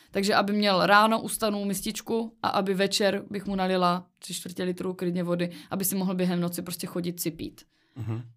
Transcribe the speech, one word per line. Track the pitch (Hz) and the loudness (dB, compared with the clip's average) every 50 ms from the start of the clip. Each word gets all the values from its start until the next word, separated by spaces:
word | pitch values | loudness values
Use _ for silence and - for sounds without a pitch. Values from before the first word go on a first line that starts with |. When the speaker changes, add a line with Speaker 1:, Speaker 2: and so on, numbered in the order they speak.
| - _ | -14 _
Speaker 1:
Takže | - 196 196 202 - | -4 -2 2 2 4
aby | - 202 196 208 | 4 4 2 2
měl | 208 208 208 190 180 175 | 2 4 4 4 4 6
ráno | 175 202 208 214 220 226 226 | 8 8 8 8 6 4 2
ustanou | - 190 - - 226 214 208 202 202 | 0 -2 -4 -2 -2 -2 -2 -2 -2
mističku | 202 196 196 - 220 214 - - - 226 226 226 226 - _ - | -4 -4 -4 -4 -6 -6 -6 -6 -4 -2 -2 -2 -4 -6 _ -2
a | - | 0
aby | - 202 196 196 196 | 0 0 0 0 2
večer | 180 196 190 196 - 214 196 190 202 - - | 2 2 2 2 2 2 2 2 0 -4 -6
bych | 202 202 196 | -8 -8 -6
mu | 202 196 | -4 -2
nalila | 190 185 185 185 185 180 175 175 185 180 _ _ _ | 0 0 2 2 4 4 4 2 2 -2 _ _ _
tři | - - 175 | -14 -10 -10
čtvrtě | - - 180 175 - 185 | -10 -10 -10 -8 -4 -4
litru | 185 180 185 190 190 180 | -4 -4 -4 -4 -6 -4
klidně | 185 185 175 175 180 175 | -4 -2 -2 -2 -2 0
vody, | 175 175 175 175 175 175 - - - | 0 0 0 -2 -4 -6 -10 -12 -8
aby | - 190 185 | -6 -4 -2
si | - 196 | -2 -2
mohl | 190 185 190 190 | 0 0 0 0
během | 180 180 180 180 175 | 0 0 0 2 0
noci | 175 175 175 - - | 0 -2 -4 -6 -8
prostě | 180 175 - - | -8 -8 -8 -8
chodit | - - 180 170 175 170 175 | -8 -6 -6 -4 -4 -6 -4
si | - 170 | -4 -6
pít. | 156 165 - - - - - _ _ _ _ _ - | -6 -6 -10 -12 -12 -14 -20 _ _ _ _ _ -12
Speaker 2:
Mhm. | 123 107 107 113 117 120 - - | -10 -6 -6 -6 -6 -8 -12 -18